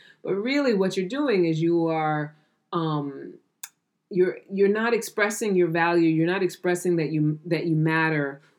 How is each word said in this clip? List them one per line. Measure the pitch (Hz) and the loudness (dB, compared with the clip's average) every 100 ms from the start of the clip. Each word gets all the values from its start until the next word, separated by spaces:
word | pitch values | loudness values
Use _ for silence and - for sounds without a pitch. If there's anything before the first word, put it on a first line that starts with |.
| - _ | -20 _
But | - 190 | -6 -4
really | 226 285 277 | -2 0 2
what | 202 190 190 | 2 0 -2
you're | 180 | -4
doing | 269 294 202 | -2 0 2
is | 170 160 | 2 0
you | 165 170 165 | 0 0 0
are, | 160 156 151 151 - _ _ _ | 0 -2 -2 -4 -10 _ _ _
um, | 175 160 151 143 139 139 - _ _ - _ _ _ - | -4 -2 -2 -4 -10 -14 -18 _ _ -20 _ _ _ -4
you're, | 190 185 - - | 0 0 -2 -6
you're | 196 196 | 2 2
not | 208 233 | 2 0
expressing | 240 - - 208 220 220 190 | 0 -2 -2 -2 0 0 2
your | 170 | 2
value, | 170 170 175 165 | 2 2 4 4
you're | 160 165 | 2 2
not | 190 | 0
expressing | 180 - 180 175 180 170 | -2 -2 -2 -2 0 0
that | 151 | 0
you, | 156 151 151 170 | 0 0 -2 -2
that | 165 175 | -2 0
you | 156 | 0
matter | 156 160 160 156 143 143 _ | 2 2 2 0 -2 -6 _